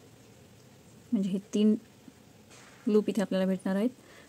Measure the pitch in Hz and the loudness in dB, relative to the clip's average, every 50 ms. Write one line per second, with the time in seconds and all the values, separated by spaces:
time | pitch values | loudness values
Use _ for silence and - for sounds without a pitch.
0 | - - - - - - - - - - - - - - - - - - - - | -20 -20 -20 -20 -20 -20 -20 -20 -20 -20 -20 -20 -20 -20 -20 -20 -20 -20 -20 -20
1 | - - 240 196 196 185 190 196 - - - 208 208 214 214 - - - - - | -8 -4 -2 -2 -2 -2 -2 -4 -4 -2 0 2 4 4 2 0 -2 -12 -20 -20
2 | - - - - - - - - - - - - - - - - - 226 208 214 | -20 -20 -20 -20 -20 -20 -20 -20 -20 -20 -20 -20 -20 -20 -20 -8 -2 0 2 2
3 | 208 208 196 214 190 - 190 190 190 190 190 180 - 196 190 196 214 254 - - | 2 0 -2 -2 -2 -2 -2 -2 0 0 -2 -2 -2 -4 -2 -2 -2 -2 -4 -8
4 | - - - - - | -20 -20 -20 -20 -20